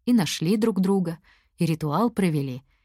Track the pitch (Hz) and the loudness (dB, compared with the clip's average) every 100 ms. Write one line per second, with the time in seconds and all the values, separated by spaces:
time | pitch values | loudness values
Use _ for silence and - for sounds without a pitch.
0 | - 240 156 - 160 220 233 196 185 196 | 0 2 2 0 0 0 0 2 2 0
1 | 165 165 _ _ _ - 165 156 151 156 | -2 -8 _ _ _ -4 -2 -2 -2 0
2 | 233 220 185 151 139 127 - _ | 0 0 0 0 -4 -8 -16 _